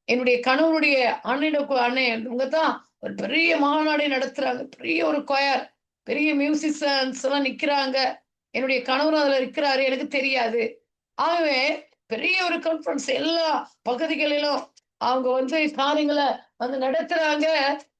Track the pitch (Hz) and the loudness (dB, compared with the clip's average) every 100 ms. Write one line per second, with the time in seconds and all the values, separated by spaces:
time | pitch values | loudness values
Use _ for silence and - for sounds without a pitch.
0 | - 240 247 247 247 269 320 320 302 269 | -2 0 2 2 4 4 4 4 2 2
1 | 240 - 208 262 302 294 285 262 240 254 | 2 0 -2 0 0 0 0 0 0 0
2 | 254 226 226 240 262 311 311 - - - | 0 -2 -4 -4 -2 0 0 -2 -10 -14
3 | 202 196 196 294 330 320 285 302 311 294 | -12 -6 -2 0 2 2 2 2 2 0
4 | 294 262 262 - 262 247 - - 294 330 | 0 0 -2 -4 -4 -4 -8 -10 -4 0
5 | 330 294 294 277 277 269 - _ _ _ | 0 0 0 0 2 0 -2 _ _ _
6 | - 247 302 285 285 302 302 294 294 277 | -6 -2 0 2 2 0 0 -2 0 0
7 | 262 254 262 285 269 - 302 285 269 262 | -2 -2 -2 0 -2 -2 0 0 0 0
8 | 254 - _ _ _ 233 262 262 247 262 | -2 -4 _ _ _ -6 -2 -2 0 0
9 | 302 311 285 269 254 - 285 269 269 262 | 2 2 2 2 0 0 0 2 0 -2
10 | 294 277 269 262 233 233 226 - _ _ | -2 -2 -2 0 0 0 -4 -6 _ _
11 | _ - 302 349 320 262 277 302 - _ | _ -4 0 2 0 0 0 -2 -8 _
12 | - 226 320 370 359 339 330 320 - 285 | -10 -4 -2 0 0 -2 -2 -4 -4 -4
13 | - 262 302 339 320 294 - _ - 247 | -2 -2 0 0 0 -2 -4 _ -6 -2
14 | 320 320 302 294 294 277 - _ _ - | -2 0 0 0 0 -2 -6 _ _ -4
15 | 233 262 254 254 262 320 302 302 277 302 | 0 0 2 0 0 0 0 0 0 2
16 | 294 294 277 - - - 247 269 262 294 | 2 2 0 0 -6 -8 -4 -2 0 -2
17 | 330 339 311 294 311 311 277 302 - _ | 0 0 2 2 2 2 0 -2 -6 _